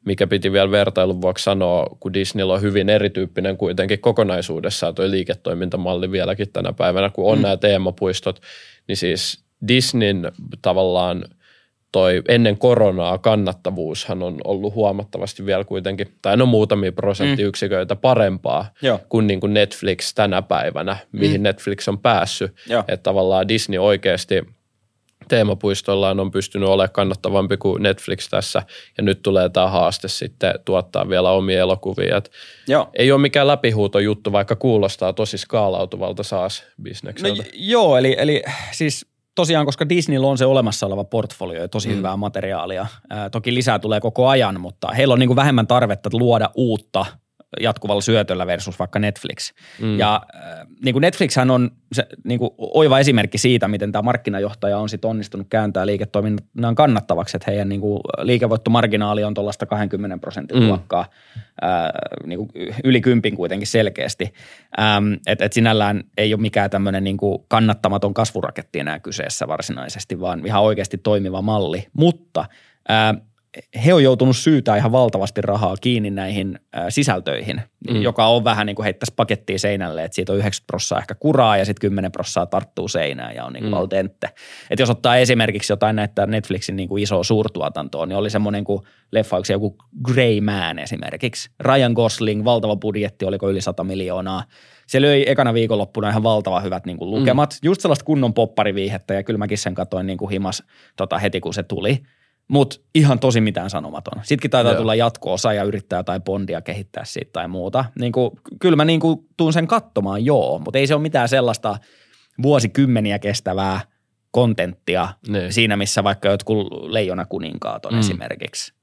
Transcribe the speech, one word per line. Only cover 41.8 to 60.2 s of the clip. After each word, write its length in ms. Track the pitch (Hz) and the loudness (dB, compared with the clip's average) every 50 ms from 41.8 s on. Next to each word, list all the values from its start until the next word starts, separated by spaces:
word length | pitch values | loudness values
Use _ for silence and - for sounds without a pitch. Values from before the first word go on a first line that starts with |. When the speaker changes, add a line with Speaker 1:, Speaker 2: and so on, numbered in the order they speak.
| 104 - | -4 -2
Speaker 1:
Mm. 80 | 104 | -4
Speaker 2:
hyvää 200 | 101 92 92 95 | -2 -2 -4 -4
materiaalia. 680 | 101 104 101 - 98 92 95 98 82 80 92 95 92 101 113 - - _ _ | -4 -6 -6 -6 -6 -6 -4 -4 -6 -6 -6 -6 -6 -8 -8 -10 -16 _ _
Ää, 200 | 107 107 104 98 | -10 -10 -8 -6
toki 240 | - 113 107 123 120 | -6 -4 -4 -2 -2
lisää 240 | 123 127 120 110 101 | 0 2 2 0 0
tulee 220 | 90 107 110 104 | 0 0 -2 0
koko 280 | 107 113 - - 127 127 | 0 -2 0 2 4 4
ajan, 320 | 135 135 117 101 95 92 | 4 4 4 2 0 -4
mutta 280 | 90 90 - _ - 87 | -8 -12 -10 _ -8 -4
heillä 200 | - 131 135 139 | 0 2 2 4
on 60 | 123 120 | 4 4
niinku 180 | 127 123 127 | 4 4 4
vähemmän 300 | 127 139 147 135 120 107 | 4 4 4 4 4 4
tarvetta 440 | - 120 123 123 107 101 98 - 101 | 4 4 2 4 2 0 -4 -4 -4
luoda 380 | 107 113 120 120 117 110 110 - - | -2 0 2 4 4 4 2 0 0
uutta – 520 | - 131 120 110 104 - _ - 95 98 - - _ _ _ _ _ _ _ - - | 0 0 0 0 -2 -4 _ -4 -2 -2 -2 -8 _ _ _ _ _ _ _ -8 -2
jatkuvalla 400 | - 113 107 - - 104 101 101 | -2 -2 -2 -2 -2 -2 -2 0
syötöllä 460 | 101 113 113 110 101 - 92 90 90 | 2 2 2 2 2 2 -2 -2 0
versus 320 | 90 87 85 95 98 90 - | -2 -2 -4 -4 -10 -6 -6
vaikka 200 | 92 90 - 101 | -8 -4 -2 -2
Netflix. 540 | 104 104 98 - - - - - - - _ _ - - - - | -2 -2 -2 -4 -10 -12 -10 -10 -12 -14 _ _ -20 -20 -12 -6
Speaker 1:
Mm. 180 | 110 110 107 101 | -4 -2 0 2
Speaker 2:
Ja, 240 | 110 104 107 107 - _ - | 2 2 2 0 -2 _ -20
äh, 320 | - 76 85 82 80 80 - - _ 123 | -20 -18 -18 -18 -18 -20 -20 -16 _ -2
niinku 140 | 131 117 135 | 0 2 4
Netflixhän 500 | 151 180 185 - 185 - - 135 127 127 | 2 2 2 2 -2 0 2 2 4 4
on 200 | 131 123 123 120 - _ _ _ | 4 4 2 0 -2 _ _ _
se, 140 | - 117 - - - - - | -4 -4 -4 -4 -8 -12 -6
niinku 300 | 107 123 120 123 - _ - | -4 -2 -2 -2 -4 _ -8
oiva 400 | 110 104 - 156 156 151 131 135 | -10 0 4 6 6 8 6 6
esimerkki 400 | 139 143 131 113 104 104 - 101 | 6 6 4 4 2 0 -2 0
siitä, 300 | - 127 127 117 101 95 | 2 4 4 4 2 0
miten 240 | 104 101 101 104 | -2 -2 -4 -2
tää 100 | 101 107 | -2 -2
markkinajohtaja 760 | 107 120 123 117 - 110 101 95 101 104 104 - - 101 101 101 | 0 0 -2 -2 -2 -4 -4 -4 -4 -4 -4 -4 -2 -2 -2 -2
on 100 | 107 107 | -2 -6
sit 160 | 107 95 - | -6 -4 -4
onnistunut 420 | 110 110 107 101 - - 101 95 _ | -4 -4 -4 -8 -8 -10 -12 -8 _
kääntää 360 | - 113 107 104 95 95 92 | -2 0 0 0 -2 -2 0
liiketoiminnan 880 | 101 104 95 104 101 - 101 101 110 104 101 - _ _ - 117 117 117 | 0 -2 -2 -4 -2 -2 -2 0 0 -2 -4 -6 _ _ -4 -2 0 4
kannattavaksi, 600 | 107 151 143 120 104 101 - 90 82 85 - - | 4 6 6 4 2 2 0 -2 -2 -2 -4 -6
että 140 | - - - | -6 -4 -2
heidän 180 | 101 104 101 98 | -2 -2 -2 -2
niinku 320 | 98 98 95 104 104 92 - - - - | -4 -2 -2 -2 -2 -4 -4 -6 -6 -4
liikevoittomarginaali 1040 | 78 110 123 117 123 113 110 110 - 113 113 120 117 110 104 104 104 104 104 107 104 | 0 0 2 2 2 2 0 0 2 2 4 4 4 2 0 0 0 0 0 0 -2
on 100 | 104 104 | -2 -2
tuollaista 320 | 101 101 104 101 - 101 | -4 -4 -4 -4 -6 -6
kahdenkymmenen 540 | 92 107 107 104 95 101 95 104 101 92 90 | -4 -2 -2 -2 -4 -4 -6 -6 -6 -8 -8